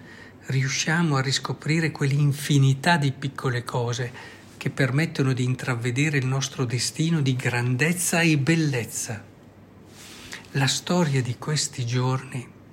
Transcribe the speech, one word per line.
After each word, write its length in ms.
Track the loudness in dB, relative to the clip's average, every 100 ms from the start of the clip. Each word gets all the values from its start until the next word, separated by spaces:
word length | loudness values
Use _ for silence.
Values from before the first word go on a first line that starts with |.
| -20 -20 -20 -14 -4
riusciamo 720 | -2 0 -2 0 2 2 2
a 40 |
riscoprire 680 | 0 -2 -4 -6 -2 0 0
quell'infinità 1040 | 0 0 4 4 2 2 6 6 4 2 4
di 160 | 2
piccole 540 | -2 -6 -4 -2 -2 -4
cose 720 | -2 -2 -4 -6 -10 -18 -18 -20 -8
che 140 | -6
permettono 600 | 0 0 2 0 0 0
di 100 | 2
intravedere 720 | 0 -2 -2 -2 -2 0 0 2
il 80 | 0
nostro 400 | -2 -2 -4 -2
destino 560 | -2 -2 0 2 2
di 140 | 2 0
grandezza 840 | 0 0 0 2 2 0 0 2
e 160 | 4 4
bellezza. 840 | 4 2 2 -2 -4 -8 -8 -10 -14 -20 -20 -20 -20 -20 -20 -20 -20 -18 -16 -16 -6
La 160 | 0 0
storia 540 | 0 0 2 2 2
di 160 | 0 -4
questi 480 | -4 -2 -4 -4 -2
giorni, 600 | 0 0 -2 -4 -10 -10 -18 -20